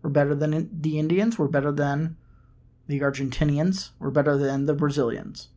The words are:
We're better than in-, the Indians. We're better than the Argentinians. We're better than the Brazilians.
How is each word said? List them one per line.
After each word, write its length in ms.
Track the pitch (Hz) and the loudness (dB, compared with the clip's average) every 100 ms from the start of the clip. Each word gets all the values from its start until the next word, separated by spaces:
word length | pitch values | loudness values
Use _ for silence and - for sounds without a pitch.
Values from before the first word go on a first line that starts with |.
We're 80 | 160 | 0
better 240 | 143 143 | 2 2
than 180 | 143 151 | 2 0
in-, 180 | 151 165 | 0 -4
the 260 | 160 151 151 | -4 -2 0
Indians. 400 | 156 180 220 226 | 0 2 2 0
We're 80 | 147 | 0
better 260 | 147 143 | 0 0
than 440 | 143 143 143 160 160 - - - - - _ - | 0 0 0 -4 -6 -20 -20 -20 -20 -20 _ -6
the 100 | 143 | 0
Argentinians. 880 | 139 135 135 127 147 143 175 190 - - | 0 0 -4 0 2 4 2 0 -6 -8
We're 100 | 139 | 0
better 260 | 139 143 139 | 2 2 2
than 300 | 139 139 139 | 2 0 0
the 80 | |
Brazilians. 760 | 147 147 143 120 - - - - | 0 0 2 0 -2 -10 -14 -20